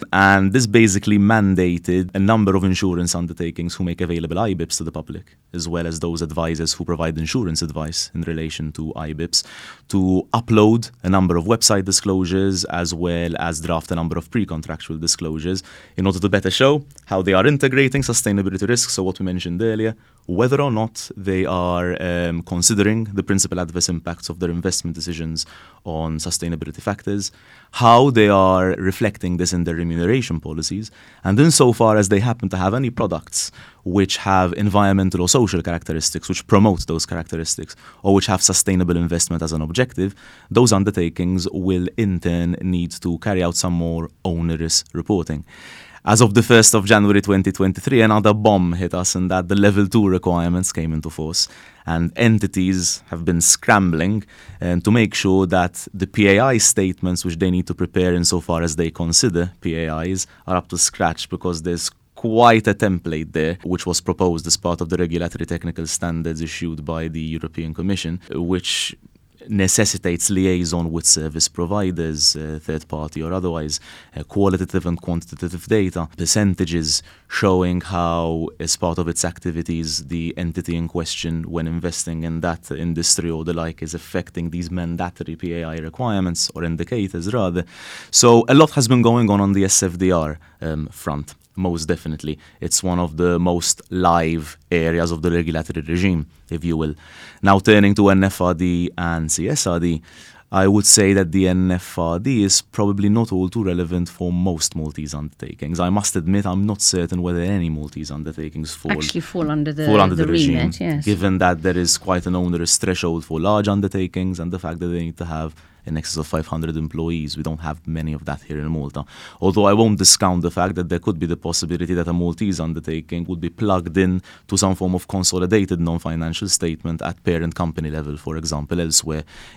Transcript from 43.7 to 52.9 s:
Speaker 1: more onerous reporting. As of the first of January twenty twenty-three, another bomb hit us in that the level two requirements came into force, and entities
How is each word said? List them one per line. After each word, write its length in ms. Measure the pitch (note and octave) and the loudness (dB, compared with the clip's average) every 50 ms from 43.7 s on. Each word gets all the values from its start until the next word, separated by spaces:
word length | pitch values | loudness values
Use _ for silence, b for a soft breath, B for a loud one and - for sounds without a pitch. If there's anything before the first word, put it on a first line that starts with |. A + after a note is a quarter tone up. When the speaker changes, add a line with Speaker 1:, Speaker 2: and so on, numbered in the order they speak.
| F2 | -2
Speaker 1:
more 360 | E2+ E2+ E2+ E2 E2 E2 - - _ - | 0 -2 -2 -2 -4 -6 -8 -10 _ -6
onerous 600 | F#2+ E2+ E2 E2 E2+ E2 D#2 E2 E2 - - - - - | -4 -4 -2 -2 -2 -2 -2 -2 -2 -2 -2 -4 -4 -6
reporting. 520 | E2+ D#2+ - G#2+ F#2 D#2+ - D#2+ D2 - B B B B B B B B B B B B | -6 -2 0 0 0 0 -4 -6 -8 -10 B B B B B B B B B B B B
As 160 | - A2 A2+ | 4 6 6
of 140 | B2 A2 G2 | 6 6 6
the 80 | A#2+ A2+ | 4 6
first 320 | - B2 A2+ A2 - - | 8 8 8 8 8 6
of 100 | A2 F#2+ | 4 4
January 360 | F#2+ A2+ G#2 G2+ G2+ G2+ G2+ | 4 6 6 6 6 4 4
twenty 320 | G2 - G2+ F#2+ F#2 G2 F#2 | 4 4 2 2 2 2 0
twenty-three, 480 | - G2 F#2+ F#2 - - - C#3 A#2+ A2 | 0 0 0 0 -2 -2 2 4 4 6
another 320 | G#2+ G#2+ G#2+ G2+ G#2+ G#2 | 6 4 6 6 4 4
bomb 380 | G#2+ G#2 A2 G#2 F#2+ F2+ F2 E2+ | 6 6 4 6 6 4 2 0
hit 200 | F2 F#2 E2+ - | 0 -2 -2 -2
us 220 | F2+ F2+ - - | -2 -2 -2 -2
in 140 | F#2 F#2 F2+ | 0 0 0
that 200 | F#2 F#2 F2+ F2 | 0 0 0 0
the 60 | G2+ | 2
level 320 | G2+ G2+ G#2 G2+ G2+ G2+ | 4 4 6 6 4 2
two 220 | F#2 F#2+ A2+ G#2 G2 | 4 4 4 4 4
requirements 640 | F#2 F2+ - F2+ F2 E2+ E2+ F2 F2 F2+ F#2 - - | 2 2 2 0 0 2 2 0 0 0 0 -2 -4
came 200 | - D#2+ D#2+ D#2+ | -4 -4 -4 -4
into 180 | D#2 D2+ D#2+ | -4 -6 -6
force, 380 | D2+ - D#2 D#2 E2+ - - B B B B B B B B | -8 -6 -6 -4 -2 -4 -4 B B B B B B B B
and 260 | - E2 E2 E2+ E2+ - | -4 -2 0 0 -2 0
entities 840 | - A#2 A#2 A2 G#2 G2 F#2+ - F#2+ F#2 F#2 F#2+ F#2 F2 - | 2 2 4 4 4 2 0 0 0 0 2 0 0 0 -2